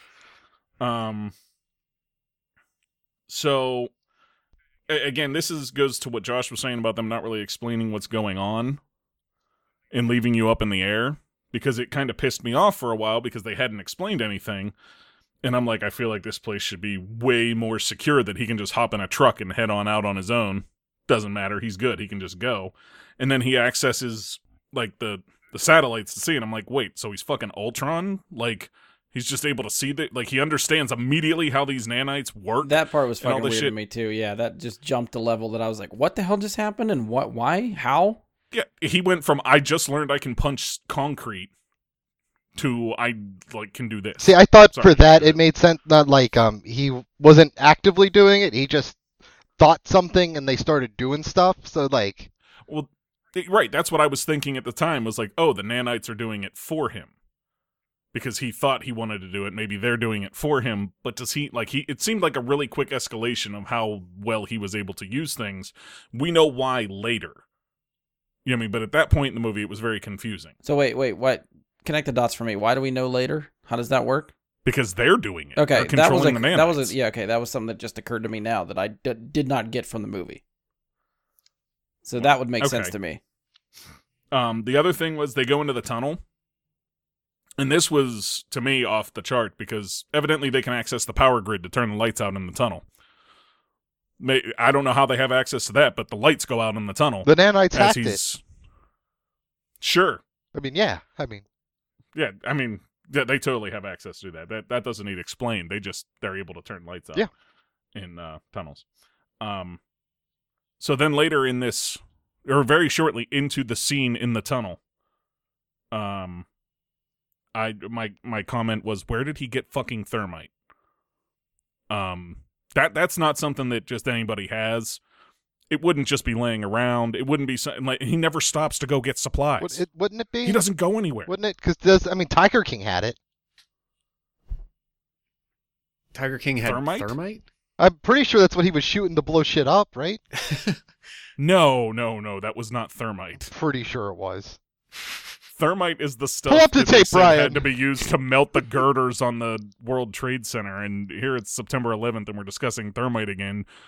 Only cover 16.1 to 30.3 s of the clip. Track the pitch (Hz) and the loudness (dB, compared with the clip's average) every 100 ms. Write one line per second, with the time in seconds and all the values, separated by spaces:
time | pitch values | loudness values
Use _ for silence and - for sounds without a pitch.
16.1 | 107 110 - - 101 - 90 104 98 95 | -6 -8 -10 -8 -8 -8 -8 -8 -8 -10
17.1 | 113 127 120 117 113 113 110 - 104 151 | -2 2 2 2 -2 -4 -4 -6 -4 2
18.1 | 143 104 95 113 110 98 - 117 104 92 | 2 0 -4 -6 -4 -4 -2 -2 -2 -6
19.1 | - 131 - 95 107 110 104 104 107 101 | 2 2 2 -6 -4 -2 0 0 -2 -2
20.1 | 98 92 120 104 98 - _ _ _ - | -6 -4 -2 -2 -6 -10 _ _ _ 0
21.1 | 117 104 101 98 104 117 92 123 98 101 | 0 0 -6 -6 -6 -8 -4 -4 -4 -8
22.1 | 101 92 90 123 107 95 - _ - - | -10 -12 -8 -6 -6 -8 -16 _ -20 -20
23.1 | - 131 131 127 127 120 - 135 - 123 | -6 0 0 2 2 2 2 0 0 -6
24.1 | 110 - - _ _ _ 123 110 - 110 | -8 -12 -16 _ _ _ -8 -8 -8 -8
25.1 | 98 _ _ _ - - 160 135 113 101 | -8 _ _ _ -4 4 4 4 -4 -8
26.1 | - - 147 110 110 98 135 101 - 110 | -8 -4 -4 -4 -8 -6 -4 -4 -8 -12
27.1 | 101 - 143 107 - 110 - 135 165 190 | -12 -8 -6 -6 -8 -8 -6 -4 -4 -4
28.1 | 196 - 117 117 110 - _ _ _ _ | -8 -10 -6 -6 -6 -12 _ _ _ _
29.1 | 127 123 135 151 127 107 - 139 143 156 | -8 -6 -4 -4 -4 -4 -4 -4 -6 -6
30.1 | 127 117 | -8 -4